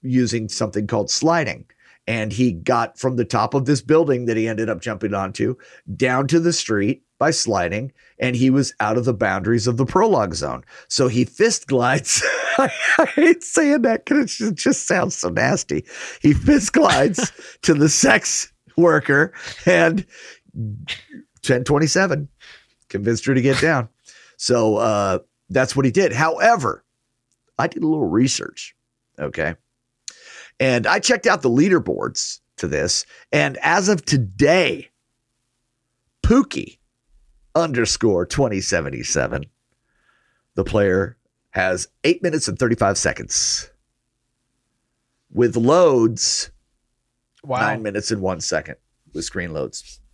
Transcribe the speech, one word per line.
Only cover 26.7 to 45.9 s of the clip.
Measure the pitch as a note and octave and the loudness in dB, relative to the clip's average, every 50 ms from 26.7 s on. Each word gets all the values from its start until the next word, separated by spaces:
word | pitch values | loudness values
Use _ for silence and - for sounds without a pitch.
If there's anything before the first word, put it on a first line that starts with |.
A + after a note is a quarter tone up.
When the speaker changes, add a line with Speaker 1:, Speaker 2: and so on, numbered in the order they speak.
| - - _ _ _ _ _ _ _ _ _ _ _ _ _ _ _ - | -4 -6 _ _ _ _ _ _ _ _ _ _ _ _ _ _ _ -4
Speaker 1:
I | C#3 E3 | -4 -4
did | - - - | -4 -4 -2
a | D#3 | -2
little | D#3 D#3 C3+ E2+ | 0 0 0 0
research, | E2 A2 B2+ C3+ - - - - - - - - _ _ _ _ _ _ _ _ _ - | 2 2 2 2 0 -4 -8 -10 -14 -16 -18 -18 _ _ _ _ _ _ _ _ _ -10
okay? | D2 C#2+ - - D#2+ D#2 E2 _ _ _ _ _ _ _ _ _ _ - - - - - - - - - _ _ | -10 -8 -6 -4 -4 -4 -6 _ _ _ _ _ _ _ _ _ _ -20 -20 -20 -20 -20 -20 -20 -20 -20 _ _
And | C3 C3 B2 A#2+ A2+ | 0 2 2 2 2
I | G#2 E3+ G#3 | 2 0 0
checked | - - B3 G3 - | 2 0 0 2 2
out | - F#3+ F3+ | 0 0 2
the | - B2+ | 2 0
leaderboards | A#2 C3 D#3 G3 F#3 D#3+ - - C#2 G1+ G1+ A#1+ - - - - - - _ _ _ - | 4 4 4 4 4 2 2 -2 -4 -4 -4 -6 -6 -6 -8 -8 -10 -14 _ _ _ -8
to | - E2 | -6 -4
this, | C2+ D2 D2 F2+ - - - _ - - - _ | -2 -2 -2 -2 -2 -4 -6 _ -16 -20 -10 _
and | - D3 D3 C#3+ C3+ - - | -2 0 0 0 -4 -2 0
as | D3 E3 G3+ F#3+ F#3+ | 2 2 2 2 2
of | G#3+ E3 - | 0 -2 0
today, | - D3 C3+ A#2+ F#2+ F#2 G2+ C#3+ C#3+ E3 F#3 F3 C3+ F2+ - - _ _ _ _ _ _ _ _ _ _ _ _ _ _ _ _ _ _ _ _ _ _ _ _ _ _ _ - | 0 0 0 0 -2 -2 2 2 4 4 4 2 0 -2 -6 -10 _ _ _ _ _ _ _ _ _ _ _ _ _ _ _ _ _ _ _ _ _ _ _ _ _ _ _ 2
Pookie | - A3 C4 - - - C#2+ - - - _ _ _ _ _ _ _ _ _ _ _ _ _ _ _ _ | 4 4 4 4 2 -4 -10 -10 -10 -16 _ _ _ _ _ _ _ _ _ _ _ _ _ _ _ _
underscore | D#3+ E3+ D#3+ C#3 A#2+ A#2 G#2+ - - - A2+ G2 F2 F2+ | -2 -2 0 -2 -2 -2 -2 -2 0 0 0 0 0 -2
twenty | - - D3+ C#3 A#2+ G#2 F#2+ | -2 -2 -2 -2 -2 -2 -4
seventy-seven, | F#2+ - - E2+ D2+ C#2 C2+ A#1+ A1+ - - - B1+ - - C#2 D2 - _ _ _ _ _ _ _ _ _ _ _ _ _ _ _ _ _ _ _ _ _ | -4 -2 -2 -2 -2 -4 -8 -8 -8 -4 -4 -2 -2 -2 -4 -8 -10 -10 _ _ _ _ _ _ _ _ _ _ _ _ _ _ _ _ _ _ _ _ _
the | - F#2+ | -4 -4
player, | - - G#2+ G2+ F#2+ F2+ F#2+ G2 - - _ _ _ _ _ _ _ | 0 0 2 2 2 2 0 -2 -4 -6 _ _ _ _ _ _ _
has | - F#2+ F#2 F#2+ F#2 F2+ D2+ - _ _ _ | -4 -2 -2 -2 -2 -4 -6 -12 _ _ _
eight | D3 F3+ - | 0 0 0
minutes | - F3 D3+ D#3 - - | 0 -2 -2 -2 -4 -4
and | G2+ - | -2 -2
thirty-five | B2+ A#2+ A#2 - A2+ G2 G2+ - | 0 0 2 2 2 0 0 0
seconds. | - D#2 B1+ - - G1+ - - - - - - - - _ _ _ _ _ _ _ _ _ _ _ _ _ _ _ _ _ _ _ _ _ _ _ _ _ _ _ _ _ _ _ _ | -2 -2 -4 -4 -8 -6 -4 -2 -2 -2 -4 -4 -6 -10 _ _ _ _ _ _ _ _ _ _ _ _ _ _ _ _ _ _ _ _ _ _ _ _ _ _ _ _ _ _ _ _
With | - - A#2+ A#2+ A#2 | -2 0 0 2 2
loads, | B2 A#2 B2 D#3 F3 F#3 E3 | 2 2 4 4 6 4 4